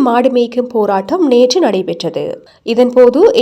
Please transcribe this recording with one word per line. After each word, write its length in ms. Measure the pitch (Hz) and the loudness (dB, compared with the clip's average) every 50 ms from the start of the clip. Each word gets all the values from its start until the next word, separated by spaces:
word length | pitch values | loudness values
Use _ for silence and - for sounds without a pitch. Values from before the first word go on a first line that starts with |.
| 269 | 0
மாடு 240 | 247 233 247 254 262 247 | 0 0 0 0 0 0
மேய்க்கும் 340 | 247 240 233 240 247 240 240 - | -2 -2 -2 -4 -6 -6 -4 -4
போராட்டம் 500 | 220 208 202 196 190 190 - 311 370 339 | -2 -2 -2 -2 -4 -4 -4 -2 -2 0
நேற்று 340 | 269 240 240 254 247 - 370 | 2 2 2 2 2 2 0
நடைபெற்றது. 680 | 320 226 196 190 185 165 170 175 - 160 - 147 147 - - - - _ _ _ - | 0 0 -2 -2 -4 -6 -8 -8 -8 -8 -8 -8 -8 -8 -10 -12 -16 _ _ _ -8
இதன்போது 560 | 220 233 233 247 247 240 254 247 247 240 294 415 - - - | -4 0 0 0 2 4 4 4 4 4 4 4 4 4 4